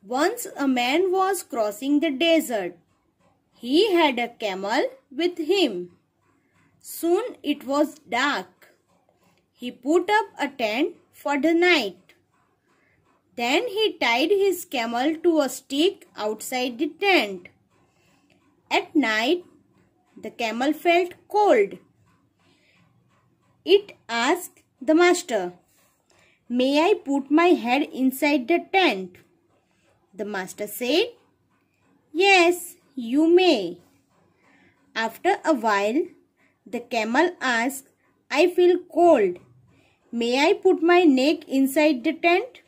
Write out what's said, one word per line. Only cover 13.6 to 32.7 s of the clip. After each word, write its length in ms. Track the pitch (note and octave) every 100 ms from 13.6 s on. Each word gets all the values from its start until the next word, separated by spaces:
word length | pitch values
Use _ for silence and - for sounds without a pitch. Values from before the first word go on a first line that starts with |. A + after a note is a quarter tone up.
| A#4+
he 300 | G4 A4 -
tied 300 | B3+ A#3 D#4+
his 340 | G4+ G4 F4+
camel 520 | - C4 A3+ A#3 C4+ D#4
to 160 | F4 D#4+
a 80 | C4+
stick 560 | - _ C#4 E4+ F#4 - -
outside 640 | G#3+ G#3+ - B3+ B3+ A#3
the 100 | D4+
tent. 600 | - G4+ F4+ G#3+ F#3+ - _ _ _ _ _ _ _ _ _ _ _ _
At 260 | D#4+ G4 E4
night, 480 | A#3+ G#3+ A#3+ F4+ - _ _ _ _ _ _ -
the 140 | A3
camel 420 | G#3+ A#3 A3+ C4+
felt 400 | D4+ F4 E4+ F4+ - _
cold. 480 | G#4 G#4 C4 G3 F#3 _ _ _ _ _ _ _ _ _ _ _ _ _ _ _ _ _ _
It 280 | - G4 - - _
asked 540 | A#3 A#3+ F4 - _ _ _
the 140 | A#3
master, 480 | D#4 F4 F4 - A3+ F3 F3 _ _ _ _ _ _ _ _ _
"May 240 | B3 C4 C#4+ E4+
I 80 |
put 360 | G#4+ - C#4 C#4 D4+
my 60 | F4 C#4+ A3+
head 160 | B3+ E4 -
inside 460 | C4 B3+ D4 C#4+ A#3
the 120 | E4+ E4+
tent?" 440 | G4 F4+ G3 F#3 - _ _ _ _ _ _ _ _ _
The 100 | F3+
master 420 | G#3 G3+ F#3 - G#3
said, 480 | - B3 D4+ A#4+ - _ _ _ _ _ _ _ _ _
"Yes, 640 | D#4 G4 F#4+ E4+ F4 -